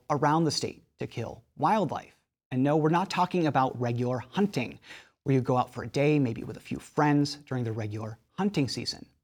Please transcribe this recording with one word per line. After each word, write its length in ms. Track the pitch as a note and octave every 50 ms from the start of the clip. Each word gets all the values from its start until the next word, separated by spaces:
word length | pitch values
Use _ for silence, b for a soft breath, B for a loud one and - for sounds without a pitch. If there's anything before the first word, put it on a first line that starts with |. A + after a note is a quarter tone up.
| _ -
around 340 | D3+ C#3 D3+ C#3+ D3+ E3 E3
the 60 | D3 -
state 320 | - - - - - - _ _ -
to 80 | - A2+
kill 340 | - A#2+ A2 - - - - _ _
wildlife. 580 | - C#3 E3 G#3 A3 F#3 B2+ B2 - - - _ _ _ _ _ _ _ _ C3
And 100 | B2+ C3
no, 140 | C#3+ D3
we're 140 | D#3+ D3+ D#3
not 200 | E3+ F3 F#3+ -
talking 360 | - F#3 F3+ F3 - F3+ D#3+
about 340 | D3+ B2+ C#3 C3 B2+ - A#2+
regular 420 | B2 A#2+ A#2+ A#2+ B2 B2 B2+ B2 - -
hunting, 480 | - F#3 G#3 G3+ - C#3 A#2 G2 G#2+ B B B B B B B B _ _
where 100 | C#3 C3+
you 60 | C3
go 160 | B2 - C3
out 160 | B2 A#2+ - -
for 120 | A#2 -
a 40 | A2
day, 300 | - C#3+ C#3+ D3+ D3+ D3
maybe 240 | C3+ A#2 A2+ - -
with 140 | - -
a 40 | -
few 200 | - - C3+ C3
friends 580 | - - - - D3+ D3 D3 D3 C#3+ C#3+ - - -
during 160 | - C3 B2+ A#2+
the 100 | A2+ G#2+
regular 460 | A#2 G#2+ G#2 G#2 A2 G#2+ A2 A#2 - _ _ _
hunting 360 | - G3 G#3 G3+ D#3 C#3 A2+
season. 380 | - A#2+ - - - - - - _ _